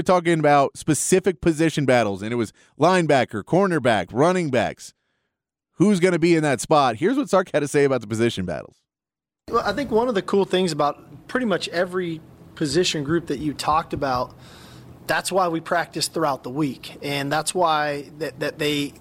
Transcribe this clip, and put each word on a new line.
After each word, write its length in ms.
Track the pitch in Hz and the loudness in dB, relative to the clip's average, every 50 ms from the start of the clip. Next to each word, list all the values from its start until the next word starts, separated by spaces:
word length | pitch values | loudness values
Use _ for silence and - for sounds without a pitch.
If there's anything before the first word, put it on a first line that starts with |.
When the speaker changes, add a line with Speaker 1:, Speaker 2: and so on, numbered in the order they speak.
| 160 | 2
Speaker 1:
talking 340 | - 185 180 170 175 170 160 | 4 2 4 4 2 0 4
about 400 | 151 147 147 143 139 - - - | 4 4 6 6 4 2 -2 -6
specific 640 | - - 151 - - - 185 190 185 202 175 - - | -2 -2 -2 -2 2 2 2 2 2 0 -2 0 0
position 420 | 170 160 143 165 160 - 160 143 | 0 0 2 0 0 0 0 0
battles, 380 | 127 127 120 113 101 98 92 101 | 2 2 2 2 0 -2 -4 -6
and 100 | 110 120 | -6 -4
it 40 | |
was 180 | 120 113 98 - _ _ _ _ - | -4 -4 -4 -6 _ _ _ _ 0
linebacker, 640 | 151 175 185 185 170 147 147 131 117 - - 104 92 | 2 2 4 2 4 4 2 2 2 0 -4 -8 -4
cornerback, 640 | - - 180 202 190 170 151 117 123 110 101 85 - | 0 0 2 2 2 0 0 2 2 2 2 0 -2
running 400 | - 117 147 175 180 185 170 147 | 0 2 2 2 2 0 -2 0
backs. 440 | 127 117 98 82 65 - - - - _ _ _ _ _ _ _ _ _ _ _ _ _ _ _ _ | 0 0 0 0 -4 -8 -16 -20 -20 _ _ _ _ _ _ _ _ _ _ _ _ _ _ _ _
Who's 280 | - 165 208 208 175 | 2 2 4 4 4
gonna 180 | 165 185 175 165 | 2 2 2 2
be 160 | 160 175 170 | 4 4 4
in 80 | 160 156 | 4 2
that 200 | 147 135 113 - | 0 -2 -2 0
spot? 340 | - 160 147 139 127 113 | 2 2 4 4 2 0
Here's 220 | 104 156 202 - - | 0 0 0 0 0
what 100 | 269 175 | 0 2
Sark 220 | - 185 190 - - | 2 0 0 0 -2
had 80 | 151 | -2
to 80 | 143 139 | -2 0
say 160 | - 147 143 | 2 2 2
about 160 | 139 135 123 | 2 2 -2
the 60 | 110 | -2
position 400 | 104 113 107 117 117 - 98 92 | -4 -2 0 0 0 0 -2 -6
battles. 300 | 87 80 64 50 - - _ _ _ _ _ _ _ _ _ _ _ _ _ _ - | -6 -8 -8 -10 -14 -20 _ _ _ _ _ _ _ _ _ _ _ _ _ _ -4
Speaker 2:
Well, 120 | 220 233 - | -4 -2 -2
I 80 | 208 196 | -2 -2
think 160 | - 285 - | -4 -4 0
one 180 | 226 214 240 254 | 0 0 0 2
of 60 | 233 | 0
the 80 | 190 175 | -2 -2
cool 240 | - - 196 190 | 0 0 0 0
things 260 | 185 - 185 190 175 156 | 2 0 0 0 0 0
about 560 | 147 147 143 147 - - - 147 135 - - | 0 0 0 -2 -4 -12 -20 -20 -20 -20 -6
pretty 160 | - 254 254 | -4 -2 0
much 240 | 214 180 160 - - | 0 -2 -2 -4 -4
every 540 | - 170 185 180 180 190 180 170 160 156 - - - - - - - | -4 -4 -4 -2 -2 -4 -4 -4 -6 -8 -12 -18 -20 -20 -20 -20 -8
position 500 | - 165 143 131 175 185 180 - 156 139 | -6 -4 -2 0 0 0 0 -2 -4 -2
group 220 | 139 165 170 170 | -2 -2 -2 -2
that 140 | - 147 113 | -4 -6 -6
you 120 | 151 151 135 | -4 -6 -6
talked 400 | - - 151 151 160 160 - - | -4 -2 0 0 0 -2 -4 -6
about, 420 | 147 143 135 127 127 123 - - - - - - - - - - - - - - - - | -4 -4 -2 -2 -4 -4 -6 -10 -18 -20 -20 -20 -20 -20 -20 -20 -20 -20 -20 -20 -16 -6
that's 240 | - 156 165 - - | -4 -4 -4 -4 -2
why 180 | 214 202 185 175 | 0 0 0 0
we 120 | 165 165 | -2 -4
practice 480 | 160 - 180 170 156 - - 160 139 - | -4 -2 -2 -2 -2 -2 -6 -6 -6 -4
throughout 360 | - 175 160 147 135 - - | -4 -2 -2 -2 -2 -4 -6
the 60 | 127 | -8
week, 460 | 127 147 156 139 117 - - - - - - | -4 -2 -2 -2 -4 -8 -14 -18 -16 -12 -8
and 280 | 143 143 139 139 139 | -6 -4 -4 -4 -2
that's 240 | 147 156 151 - - | -2 -2 -2 -4 -2
why 560 | 185 175 165 156 151 151 147 147 143 139 - 147 147 | 0 0 2 2 0 0 -2 -4 -6 -10 -14 -12 -10
that, 220 | 156 139 - - | -10 -10 -8 -6
that 180 | 143 147 - - | -6 -6 -4 -4
they, 360 | 147 147 147 143 143 139 - - | -2 -2 -2 -2 -4 -6 -8 -16